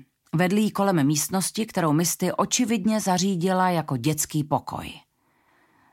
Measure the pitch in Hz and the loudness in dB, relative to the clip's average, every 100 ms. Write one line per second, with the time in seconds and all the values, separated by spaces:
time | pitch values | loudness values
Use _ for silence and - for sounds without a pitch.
0 | - _ _ 156 180 208 208 - 196 180 | -20 _ _ 0 2 2 0 2 2 4
1 | 139 151 - 180 175 - 220 - 165 147 | 2 2 0 -2 -2 -4 -4 0 2 2
2 | 175 - 180 - - - 240 226 185 220 | 0 0 -2 0 -2 0 0 0 0 0
3 | 190 180 190 185 185 185 185 175 151 131 | 0 0 0 0 0 2 2 0 -2 -2
4 | 123 156 - 156 151 131 - - - - | -2 -2 -2 -2 -2 -2 -4 -10 -10 -14
5 | _ _ _ _ _ _ _ _ _ | _ _ _ _ _ _ _ _ _